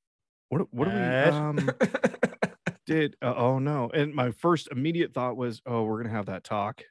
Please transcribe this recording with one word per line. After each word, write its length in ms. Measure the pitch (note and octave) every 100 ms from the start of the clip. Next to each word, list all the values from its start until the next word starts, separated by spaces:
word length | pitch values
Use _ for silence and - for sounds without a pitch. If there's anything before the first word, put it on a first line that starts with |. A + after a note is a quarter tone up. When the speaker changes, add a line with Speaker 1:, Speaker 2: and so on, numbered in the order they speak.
| _ _ _ _ -
Speaker 1:
what, 260 | D3 -
what 140 | C#3 E3+
are 60 |
we, 380 | - B2 B2+ D#3
Speaker 2:
Uh, 20 |
Speaker 1:
um, 360 | D3 D3+ D3 C#3+ -
Speaker 2:
<laughs> 40 | B3+ - C4 - - - - - - - -
Speaker 1:
did, 300 | D#3+ D3 -
uh, 140 | B2+ B2
oh 220 | B2 C3
no." 320 | C#3 D3 A#2
And 220 | D#3 D3
my 160 | D3 B2
first 380 | - E3+ D#3+ -
immediate 400 | B2+ D3+ E3+ D#3
thought 240 | C3 B2 A#2
was, 240 | A#2+ A2+ B2+
"Oh, 180 | A#2 A2
we're 180 | A2
gonna 100 | A#2 A2
have 120 | G2+
that 160 | F#2+
talk 400 | - G#2+ G#2 - -